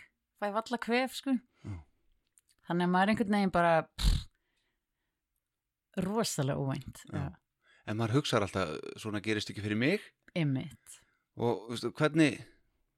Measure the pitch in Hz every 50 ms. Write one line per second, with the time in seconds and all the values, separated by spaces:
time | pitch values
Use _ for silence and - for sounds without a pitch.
0 | - _ _ _ _ _ _ - 208 208 202 220 226 - 240 - - 220 233 247
1 | 262 254 - - - 269 262 233 _ _ _ _ - 107 98 82 - _ _ _
2 | _ _ _ _ _ _ _ _ _ _ _ _ _ - 170 175 175 180 180 185
3 | 196 208 220 214 220 190 208 202 196 185 - 175 170 170 165 160 151 - - -
4 | - - - - - - _ _ _ _ _ _ _ _ _ _ _ _ _ _
5 | _ _ _ _ _ _ _ _ _ _ _ _ _ _ _ _ _ _ - 196
6 | 175 190 214 233 202 - - - 135 135 143 147 139 135 135 139 - 113 - -
7 | - - - 98 92 - - - _ _ _ _ _ _ _ _ - - 107 110
8 | 117 107 117 147 - - 127 110 101 90 - 95 92 78 76 - - - - -
9 | - 110 101 104 90 110 107 107 - - 101 104 101 107 107 110 123 151 196 214
10 | - - _ _ _ - - 180 156 143 131 131 - 151 - - _ - - -
11 | _ _ _ _ _ _ - - 113 120 113 92 107 117 120 107 117 117 - -
12 | 156 151 147 165 156 135 - - - - - _ _ _ _ _ _ _ _